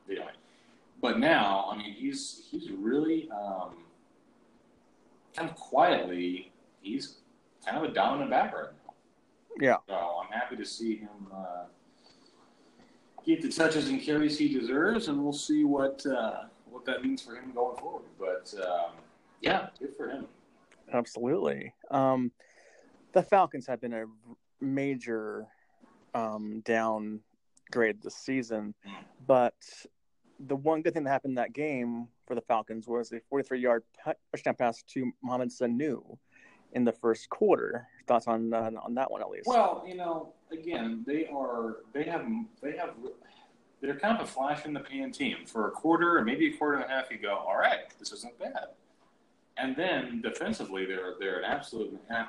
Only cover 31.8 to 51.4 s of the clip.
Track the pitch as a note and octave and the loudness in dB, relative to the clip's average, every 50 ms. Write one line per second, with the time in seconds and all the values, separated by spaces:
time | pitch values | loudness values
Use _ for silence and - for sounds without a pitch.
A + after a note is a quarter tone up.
31.8 | A#2+ A#2+ A#2 A#2 A#2+ A#2 _ _ _ - B2+ A#2+ - - A#2+ A2 A2 - A2 A2+ | -2 -2 -4 -6 -8 -10 _ _ _ -6 -6 -6 0 2 2 0 2 -2 -8 -10
32.8 | G#2+ A#2+ A#2 A#2+ A#2 - A#2+ A#2 - _ C#3 C#3 C3+ - C3 B2+ B2 B2 A#2 A#2 | -6 -4 -2 -2 -2 -4 -8 -10 -8 _ -2 -2 0 0 -2 0 4 4 4 4
33.8 | - _ _ - - D#3 - - _ _ - - - C3+ B2+ - B2+ A#2 A2+ - | 2 _ _ -10 -6 -6 -6 -6 _ _ -10 -4 -2 -2 0 2 0 0 0 -2
34.8 | - - - C3+ C3 B2 - - - B2 B2+ B2+ B2+ B2 B2 - B2+ A#2+ A#2 B2 | -10 -8 -4 -4 -4 -4 -4 -6 -6 -4 -2 -2 -2 -2 -2 -2 0 0 2 0
35.8 | D3+ D3+ A#2+ - - - A2+ - _ _ _ - - - - - _ _ - B2+ | 0 0 -2 -4 -6 -14 -20 -20 _ _ _ -20 -20 -20 -20 -20 _ _ 0 4
36.8 | B2 A#2+ - - - A#2 A2+ - - - - - A3 G3+ D#3+ - - - - A#2+ | 4 4 4 4 2 2 2 2 0 -8 0 2 6 6 6 6 4 -2 -4 -6
37.8 | B2 - _ - - - A#2+ A2+ - A#2+ A2+ A2+ A2+ A2+ A2+ A2+ A2+ A2 A2+ G#2 | -8 -10 _ -14 0 4 4 4 4 2 0 0 2 0 0 0 0 -2 -4 -6
38.8 | - A2 A#2+ B2+ C3+ - A2 G#2 - F#2+ G2 F#2+ - - B3 A#3 G3+ F3+ E3+ - | -6 -4 -2 -2 0 -2 -2 -6 -6 -8 -8 -4 0 4 6 6 6 6 2 -2
39.8 | - F#3 F3+ F3+ F3 E3+ E3 D#3+ D#3 - - _ _ _ E3 D#3+ D#3+ E3+ E3 B2 | -6 -10 -8 -6 -4 -4 -4 -4 -6 -10 -14 _ _ _ -12 -10 -6 -4 -4 -2
40.8 | A2+ A2+ A2+ A2 A#2+ C3+ C#3+ D#3+ D#3+ D3+ C#3+ C#3 C3 B2 A#2+ A#2 A2+ A2+ G#2+ - | -2 -4 -4 -4 -4 -2 -2 -2 -2 -2 -4 -4 -4 -2 -2 -2 -4 -4 -6 -8
41.8 | - - - C#3 D#3 E3 E3+ D#3 C3 A#2 A2 A2+ A2+ - - _ B2+ C#3+ D#3+ - | -14 -8 -4 -4 -2 -2 -2 -4 -2 -2 -2 -4 -4 -6 -10 _ -8 -8 -6 -4
42.8 | E3+ - - A2+ A#2+ - - - - - - - - - _ _ _ _ _ _ | -6 -6 -8 -10 -12 -12 -12 -14 -18 -20 -20 -20 -20 -20 _ _ _ _ _ _
43.8 | C#3 C#3 C#3 - - G#3+ A3+ A3 C#3+ - - C3+ C3+ C#3+ D3 C#3+ - D3+ D3 C#3 | -4 -4 -2 0 2 2 2 2 0 -4 -4 -2 0 0 -2 -2 -4 -6 -6 -6
44.8 | - - C#3 C3+ C3+ B2+ A2+ - C#3+ A#2 A2 - - - - A2+ G#2+ G2 - - | -6 -8 -6 -6 -6 -6 -4 -4 -2 -2 -2 -4 -10 -8 -4 -2 -2 -2 -2 0
45.8 | - D#3+ E3 D#3+ E3+ F3 E3+ D#3 A#2 A2+ B2+ D3+ D#3+ D3 - - D3+ D3 C#3+ C3+ | 2 4 4 6 6 6 6 6 4 4 4 4 2 2 2 2 0 2 2 0
46.8 | B2+ - C3+ C3 B2+ - B2+ G2+ G2+ G2+ G2 F#2+ D#2+ F2 G2 C3+ F#3 B3 A#3 - | 0 -2 -2 -2 -4 -4 -8 -8 -4 -2 -2 -2 0 0 2 4 4 4 4 2
47.8 | - - - - G#2 - G#2+ G2 G#2+ A#2+ - - F#3 C4 - - - - - - | -2 -8 -16 -16 -14 -14 -12 -12 -14 -14 -10 -10 -10 -8 -6 -8 -8 -8 -14 -20
48.8 | _ _ _ _ _ _ _ _ _ _ _ _ _ _ _ - B2+ C3 C3 C#3+ | _ _ _ _ _ _ _ _ _ _ _ _ _ _ _ -4 -4 -2 -2 0
49.8 | F3 F#3 E3 C3 B2 B2 A#2+ A#2 - A2 - - D#3+ G#3 A3 - A2 F#2 F#2+ F#2+ | 0 0 0 0 -2 -4 -6 -4 -4 -4 -4 -4 -2 -2 -2 -4 -4 -6 -4 -4
50.8 | F#2+ F#2 F#2+ F#2 F#2 F#2 F2 - G2 G2 F#2 - | -4 -4 -4 -4 -6 -6 -6 -4 -4 -4 -2 -2